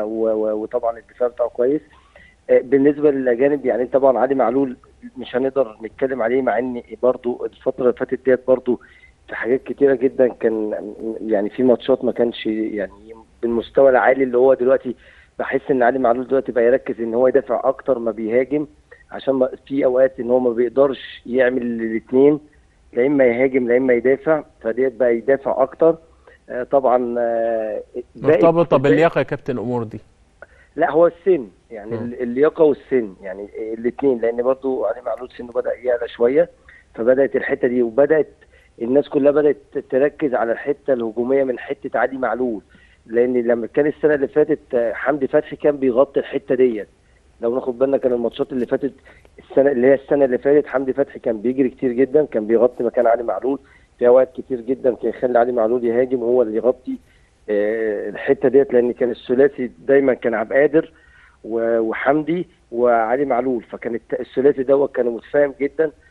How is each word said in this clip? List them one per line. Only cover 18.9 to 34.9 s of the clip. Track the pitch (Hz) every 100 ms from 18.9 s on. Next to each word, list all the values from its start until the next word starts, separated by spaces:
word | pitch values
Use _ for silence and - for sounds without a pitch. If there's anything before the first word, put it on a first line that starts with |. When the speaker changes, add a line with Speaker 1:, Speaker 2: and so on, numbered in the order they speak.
| - _
Speaker 1:
عشان | 101 139
ما، | 135 127 131 -
في | 139 139
أوقات | 127 131 131
إن | 117
هو | 127
ما | 127
بيقدرش | 113 120 123 139 123 - - -
يعمل | 123 123 127
الاتنين، | 120 117 113 110 - 131 143 151 - _ _ _ _
لا | 120 131
إما | 143 127
يهاجم | 117 135 131 120
لا | 123
إما | 131
يدافع، | 120 123 135 156 156 147 _
فديت | 110 113 131 113
بقى | 123 117
يدافع | 110 135 120 107
أكتر. | 135 - 165 165 _ _ _ _ -
آه، | 120
طبعا، | 123 143 131 123 120 120
آه، | 117 117 113 113 107 104 - 123 - 117
باقي | 131 170
Speaker 2:
مرتبطة | 170 165 165 147
Speaker 1:
باقي | 143
Speaker 2:
باللياقة | 143 165 160
يا |
كابتن | 131 143 - 123
أمور | 113 123
دي؟ | 110 - - _ _ _ - _ _ 143
Speaker 1:
لا، | 160
هو | 147 170
السن، | 165 196 175 104 - _
يعني | 110 104 117
Speaker 2:
مم. |
Speaker 1:
ال-، | 120 120
اللياقة | 120 123 151 156
والسن، | 156 127 - 131 107 90
يعني | 95 95 101 - 110
الاتنين، | 113 120 - 139 120
لأن | 113 120
برضو | 123 131 135 127
علي | 107